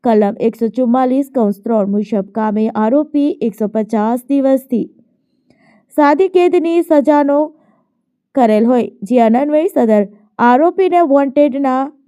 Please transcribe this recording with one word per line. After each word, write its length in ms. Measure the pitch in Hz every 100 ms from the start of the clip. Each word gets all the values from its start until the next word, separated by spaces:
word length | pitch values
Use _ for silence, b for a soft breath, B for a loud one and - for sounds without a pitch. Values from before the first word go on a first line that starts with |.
કલમ 300 | 254 214 202 -
એકસો 260 | 226 220 226
ચુમ્માલીસ 600 | 226 254 254 254 262 277
કૌંસ 260 | 254 208 202
ત્રણ 320 | 226 226 196
મુજબ 340 | 202 208 214 190
કામે 320 | 226 220 214 220 214
આરોપી 500 | 214 277 302 294 285 -
એકસો 260 | 233 190 208
પચાસ 500 | 220 214 220 214 247
દિવસથી 560 | - 277 269 269 262 233 - _ _ _ _ _ _ b b b b
સાદી 320 | - 294 294 381
કેદની 540 | 359 349 359 320 339
સજાનો 560 | 339 302 247 294 285 285 302 302 b b b b _ _ _
કરેલ 320 | - 233 214 233
હોય, 240 | 254 - _
જે 140 | 196 247
અન્વયે 420 | 226 233 294 302 349
સદર 360 | 302 233 214 202 b b -
આરોપીને 640 | 240 247 330 359 370 349 330
વોન્ટેડના 760 | 277 277 277 294 254 277 262 277 294